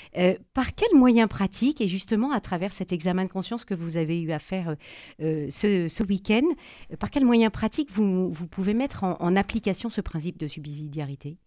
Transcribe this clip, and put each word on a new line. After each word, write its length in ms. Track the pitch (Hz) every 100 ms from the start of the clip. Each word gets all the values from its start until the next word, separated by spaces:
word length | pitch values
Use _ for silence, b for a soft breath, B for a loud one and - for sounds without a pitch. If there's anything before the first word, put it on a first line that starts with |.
| B -
Euh, 180 | 180 - -
par 220 | - 247 -
quels 180 | 466 302
moyens 320 | 254 233 226
pratiques, 520 | - 190 - 254 -
et 80 | 202
justement 420 | 190 - 214 269
à 100 | 262
travers 300 | - 175 196
cet 200 | - 185
examen 320 | 175 180 185
de 40 | 185
conscience 340 | 165 - 233
que 100 | -
vous 220 | 180 170 165
avez 240 | 156 170
eu 100 | 160
à 80 | 151
faire, 380 | - 190 165 151 B B B -
euh, 260 | 160 156 143
ce, 380 | - 208 190 165
ce 140 | -
week-end, 420 | 196 196 - 214 320 302 B B B
euh, 40 | 165
par 140 | 208
quels 140 | 285
moyens 260 | 254 233 220
pratiques 400 | - 220 - 285
vous, 400 | 190 202 185 185
vous 160 | 160 175
pouvez 280 | - 190
mettre 280 | 226 277 -
en, 140 | 185 170
en 160 | 175
application 560 | 190 196 220 202 180 233
ce 120 | 208
principe 360 | - 160 165 -
de 80 | 151
subsidiarité ? 920 | - 147 147 151 147 143 139 143 165